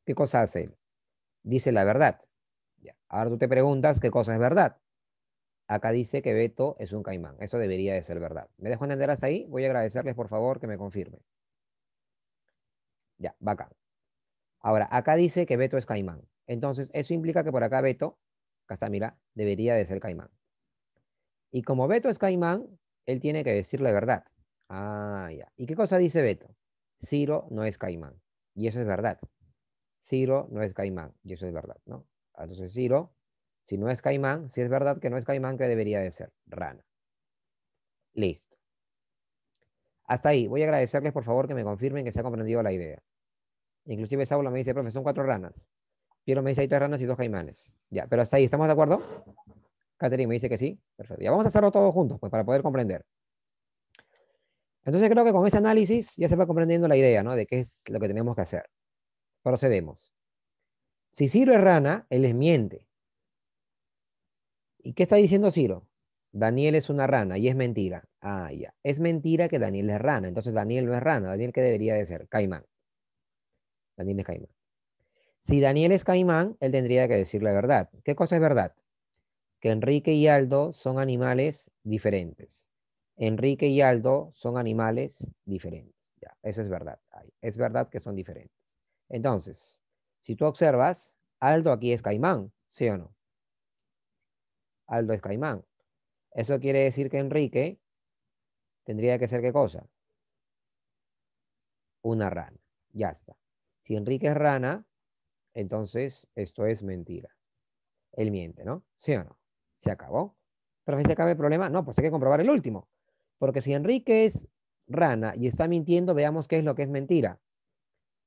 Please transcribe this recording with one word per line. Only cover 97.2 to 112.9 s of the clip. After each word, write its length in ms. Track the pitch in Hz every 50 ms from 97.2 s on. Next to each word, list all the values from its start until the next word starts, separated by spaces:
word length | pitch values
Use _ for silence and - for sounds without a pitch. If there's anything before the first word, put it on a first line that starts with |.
| 139 139 139 156 147 123 - 123 139 165 196 - _ _ _ _ _ _ _ _ _ _ _ _ _ _ _ _ _ _ _ _ _
tendría 340 | - 107 107 110 123 123 123
que 100 | 123 110
ser, 120 | 123 120
¿qué 120 | 117 127 120
cosa? 360 | 147 135 101 87 90 - _ _ _ _ _ _ _ _ _ _ _ _ _ _ _ _ _ _ _ _ _ _ _ _ _ _ _ _ _ _ _ _ _ _ _ _ _ _ _ _ _ _ _ -
Una 280 | 113 113 110 104 92
rana. 280 | - 87 82 - - - _ _ _ _ _ _ -
Ya 160 | 104 107 90
está. 260 | 78 - _ - - _ _ _ _ _ _ _ _ _
Si 160 | _ - 107
Enrique 320 | 107 104 110 135 131 - 147
es 60 | 147
rana, 500 | 147 151 147 139 131 127 131 160 208 214 _ _ _ _ _ _ _ _ _ _ _ _ _ -
entonces 720 | 113 101 92 - 107 110 92 - 117 131 139 135 - - _ -
esto 320 | - 101 90 - - 104
es 160 | 110 113 101 101
mentira. 480 | 98 95 90 85 - 87 87 - - _ _ _ _ _ _ _ _ _ _ _ _ _ _ _ _ -
Él 180 | - 113 107
miente, 340 | 104 95 87 82 - - -
¿no? 200 | 98 135 185 - _ _
¿Sí 180 | _ - - 147
o 100 | 104 82
no? 140 | - - _ _ _ _ _ _ _ _
¿Se 140 | _ - -
acabó? 460 | 98 - - 65 73 127 180 202 - _ _ _ _ _ _ _ _ _ _
¿Profe, 200 | - 139 135 147
se 80 | 180 160
acaba 180 | - 165 170
el 60 | 175
problema? 320 | 151 147 147 151 170 190 175
No, 160 | 147 185 165
pues 140 | 131 113 -
hay 60 | 139
que 60 | 160
comprobar 300 | 156 156 131 135 139 151
el 100 | 175 254
último. 380 | 302 247 147 127 107 95 - _